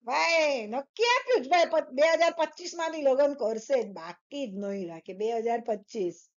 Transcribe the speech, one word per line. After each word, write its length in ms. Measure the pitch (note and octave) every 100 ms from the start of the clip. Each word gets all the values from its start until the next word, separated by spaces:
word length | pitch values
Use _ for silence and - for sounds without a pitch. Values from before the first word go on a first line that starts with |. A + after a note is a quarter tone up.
ભાઈ 640 | A3+ C#4+ D#4+ E4 D4+ C4 G#3+
નક્કી 360 | A#3+ C#4 -
આપ્યું 380 | A#4 B4 B4+ A#4+
જ 80 | C4
ભાઈ, 160 | F4
પ-, 260 | E4 D#4+ D4+
બે 100 | C4
હજાર 300 | D#4+ D#4+ E4+ E4
પચીસ 360 | D#4 - F4
માંથી 280 | E4+ E4 D#4+
લગ્ન 320 | C#4 C4 C#4+
કરશે 480 | C#4+ G#3+ A3 - C4+
જ, 40 | G#3
બાકી 540 | F#3 E3 E3+ _ C#4+ C4
જ 80 |
નહીં 340 | F#3+ G3+ G3 F3
રાખે. 240 | E3 -
બે 200 | F#3+ A3
હજાર 280 | A#3 A3+ A#3
પચીસ 680 | A#3 G#3 G3 A3+ F3+ E3+ _